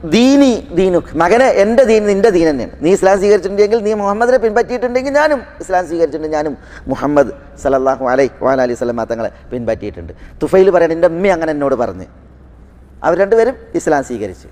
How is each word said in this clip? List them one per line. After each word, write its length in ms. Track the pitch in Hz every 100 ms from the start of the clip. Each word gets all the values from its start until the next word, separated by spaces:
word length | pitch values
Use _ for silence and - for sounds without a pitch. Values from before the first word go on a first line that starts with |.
| 165
ദീനി 600 | 214 247 285 277 214 -
ദീനുക്," 440 | 170 190 175 - 151
മകനെ, 280 | 170 226 262
എൻ്റെ 380 | 196 202 233
ദീൻ 240 | 220 220 208
നിൻ്റെ 220 | 196 226
ദീൻ 200 | 180 165
തന്നെയാണ്. 220 | 139 98 -
നീ 120 | 151
ഇസ്ലാം 240 | 196 190 196
സ്വീകരിച്ചിട്ടുണ്ടെങ്കിൽ, 680 | 202 202 180 202 208 226
നീ 100 | 208
മുഹമ്മദിനെ 440 | 214 202 202 240 254
പിൻപറ്റിയിട്ടുണ്ടെങ്കിൽ 760 | 220 214 226 240 240 247 269
ഞാനും 300 | 277 302 285 - -
ഇസ്ലാം 280 | - 185 175
സ്വീകരിച്ചിട്ടുണ്ട്, 480 | 165 160 151 156 156
ഞാനും 220 | 151 135 - - -
മുഹമ്മദ് 440 | 135 139 147 123 - - -
സല്ലല്ലാഹു 440 | - 135 131 131 131
അലൈഹി 400 | 131 131 - 127
വഅല 160 | 135
അലൈഹി 120 | 123
വസല്ലം 300 | 117 120 117
തങ്ങളെ 280 | 110 117 110 - -
പിൻപറ്റിയിട്ടുണ്ട്. 640 | 123 113 110 101 90 85 - - -
തുഫൈൽ 260 | 143 190 190
പറയണം, 220 | 180 165
"എൻ്റെ 160 | 165 175
ഉമ്മ 200 | 165 196
അങ്ങനെ 240 | 170 160
എന്നോട് 240 | 147 139 127
പറഞ്ഞ്." 300 | 113 92 90 - - - - - - - - -
അവർ 140 | - 170
രണ്ടുപേരും 380 | 196 226 226 269 - 170
ഇസ്ലാം 280 | 165 147
സ്വീകരിച്ചു. 440 | 131 120 101 90 -